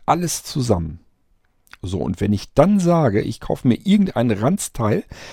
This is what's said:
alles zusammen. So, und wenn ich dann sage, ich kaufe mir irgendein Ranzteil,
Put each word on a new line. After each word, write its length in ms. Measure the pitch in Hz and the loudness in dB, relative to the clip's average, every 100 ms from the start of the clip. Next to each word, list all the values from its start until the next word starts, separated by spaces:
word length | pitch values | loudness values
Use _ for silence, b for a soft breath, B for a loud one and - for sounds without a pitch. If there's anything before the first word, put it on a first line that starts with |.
| - | -2
alles 380 | 156 170 - | -2 -2 -6
zusammen. 560 | - 147 120 90 80 90 _ _ _ _ _ _ _ - | -6 -4 0 0 -2 -10 _ _ _ _ _ _ _ -14
So, 160 | 90 90 | -8 -4
und 220 | 64 92 | -4 -2
wenn 100 | 101 | -2
ich 220 | 101 - | -2 0
dann 260 | - 175 208 | 2 4 4
sage, 400 | 175 170 135 98 | 2 2 2 0
ich 220 | - - | -2 -6
kaufe 260 | - - 127 | -8 -2 0
mir 80 | - | 0
irgendein 560 | - 208 190 - 120 | 2 2 2 0 0
Ranzteil, 720 | 101 123 202 - - 110 185 - B B | 0 0 0 -4 -4 0 -2 -4 B B